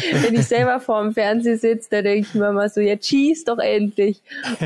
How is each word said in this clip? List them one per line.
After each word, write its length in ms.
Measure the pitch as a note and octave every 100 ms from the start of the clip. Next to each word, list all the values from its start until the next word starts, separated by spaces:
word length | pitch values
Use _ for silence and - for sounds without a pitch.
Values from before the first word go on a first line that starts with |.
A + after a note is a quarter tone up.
| E4+
Wenn 220 | D3 A#3
ich 120 | A3+ -
selber 340 | A#3+ B3 B3+
vorm 320 | B3+ G#3+ G#3+
Fernseher 460 | A3 G3+ A3+ A#3 A3+
sitz, 300 | A3+ A3+ -
da 100 | G#3
denk 260 | G3+ G#3 G#3
ich 80 |
mir 140 | G#3+ G#3
immer 200 | G3+ G#3
so, 100 | G#3
„Jetzt 260 | G3+ G#3 -
schieß 360 | C4+ C#4+ D#4
doch 140 | - A#3
endlich.“ 640 | G#3+ G#3+ G3+ - G3+ G3 _ - B3 A#3